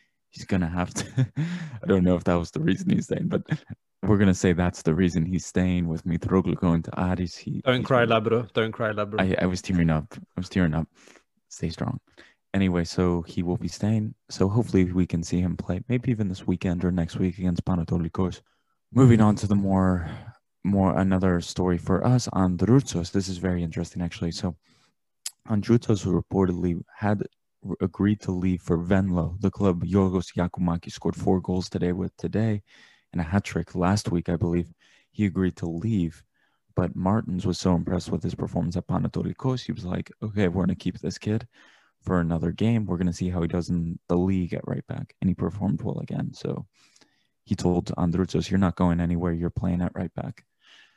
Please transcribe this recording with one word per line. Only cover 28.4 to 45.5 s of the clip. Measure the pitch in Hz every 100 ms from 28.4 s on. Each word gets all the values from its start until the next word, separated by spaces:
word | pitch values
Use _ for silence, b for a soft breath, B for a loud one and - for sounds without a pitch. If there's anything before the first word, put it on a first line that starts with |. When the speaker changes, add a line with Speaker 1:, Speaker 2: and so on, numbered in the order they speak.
| 92 90
Speaker 1:
for | - 85
Venlo, | 87 98 95 87 80 92
the | 98
club | - 101 87
Yorgos | 87 98 95 92 - -
Yakoumaki | 87 - 87 85 -
scored | - - -
four | - 95
goals | 82 92 90
today | 92 90
with | 87 90 -
today | - 98 110 104 b b b b b
and | 90
a |
hat | 80 98
trick | - 85 82 90
last | 87 104 -
week, | 87 82
I | 82
believe. | 87 87 85 - b b b
He | - 101
agreed | 90 92 -
to | 85
leave, | 85 110 107 82 - _ _ _ _ _ -
but | 87 -
Martins | 92 107 - 90 92
was | 85
so | 92 85
impressed | 85 87 -
with | 85
his | 85 -
performance | - 90 90 90
at | -
Panathinaikos, | 90 92 - 92 - 135 127
he | -
was | - 87
like, | 92 - -
"Okay, | 107 104 92
we're | 90
gonna | 92 87
keep | - -
this | 85 -
kid | 104 110 120 b b b b _
for | - 90
another | 85 82 69
game. | - 110 117 98
We're | 87
gonna | 90
see | 85 90
how | 87
he | 85
does | 90 82
in | 87 82 - -
the | 87
league | 92 95 85
at | 82 -
right | - -
back." | - - _
And | 95
he | 90
performed | 90